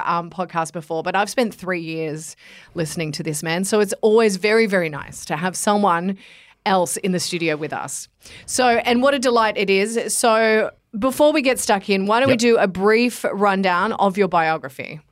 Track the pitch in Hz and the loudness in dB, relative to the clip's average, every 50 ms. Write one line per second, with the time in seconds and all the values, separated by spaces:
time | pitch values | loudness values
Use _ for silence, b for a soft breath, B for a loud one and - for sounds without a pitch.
0 | - - 170 170 170 170 - 180 180 165 - 170 165 156 - 175 156 - 165 160 | -2 -2 -2 -4 -4 -6 -8 -8 -8 -6 -4 -4 -4 -4 -6 -12 -8 -6 -6 -4
1 | 160 180 180 190 214 202 - 269 247 208 - - 180 180 185 170 165 160 160 160 | -4 -2 0 0 -2 0 0 -2 -2 -2 -2 -8 -6 -6 -4 -4 -4 -6 -6 -6
2 | 160 156 147 156 160 - - B B B B B B B B - 160 156 - 175 | -6 -6 -6 -8 -10 -14 -18 B B B B B B B B -6 -6 -4 -4 -6
3 | 160 156 151 - 156 160 151 151 175 160 165 180 190 196 226 208 208 202 220 - | -6 -6 -6 -6 -6 -6 -6 -4 -4 -2 -2 -2 -2 0 2 0 2 0 -2 0
4 | - 220 214 226 226 214 196 180 208 208 220 226 226 202 202 185 170 156 147 135 | 2 4 4 4 4 4 0 0 0 2 2 2 2 2 0 0 0 -2 -6 -8
5 | - - - - - - 165 151 175 185 175 - - 214 208 208 208 190 170 170 | -12 -14 -16 -14 -8 -6 -6 -4 -4 -4 -4 -2 0 2 2 4 4 4 2 2
6 | 175 190 190 B B B B B B B B B - 208 190 185 175 170 - - | 0 -4 -6 B B B B B B B B B -2 0 2 2 2 0 -2 -4
7 | - 190 180 175 - - 180 170 165 160 151 147 156 143 147 87 71 139 - - | -2 -2 -2 -2 -2 -4 -4 -2 -2 -2 -2 -2 -4 -6 -6 -8 -8 -8 -10 -12
8 | - _ _ _ B B B B B B - - 254 247 233 226 - - 240 240 | -14 _ _ _ B B B B B B -2 2 2 4 4 2 2 2 2 4
9 | 254 277 277 277 240 262 240 226 220 214 208 214 202 185 196 190 202 220 226 233 | 4 2 2 2 2 2 2 4 2 2 0 -2 0 2 2 2 2 0 -2 -4
10 | 165 220 - - - 233 220 220 226 220 220 220 196 - - _ _ _ - 202 | -4 -4 -4 0 2 4 4 4 4 4 2 2 0 -2 -6 _ _ _ -8 -2
11 | 226 269 254 - 294 302 302 311 240 269 247 - - - 208 196 - - 196 190 | -2 -2 2 4 4 4 4 2 2 0 0 0 0 0 0 0 2 0 0 0
12 | 190 202 220 233 269 277 262 226 233 240 226 196 190 190 170 180 190 208 220 233 | 2 2 2 2 4 2 2 4 4 4 4 4 2 0 0 0 2 2 4 4
13 | 240 247 233 - - 196 - 196 208 202 190 190 190 185 175 175 190 220 - - | 2 0 -2 -4 -6 -4 -2 0 2 2 2 2 0 0 2 0 0 -2 0 0
14 | - 202 180 202 196 175 180 170 160 160 160 156 - - - - - - - 156 | 0 0 2 0 0 2 2 2 2 2 -2 -4 -6 -12 -14 -14 -14 -14 -14 -16
15 | _ _ | _ _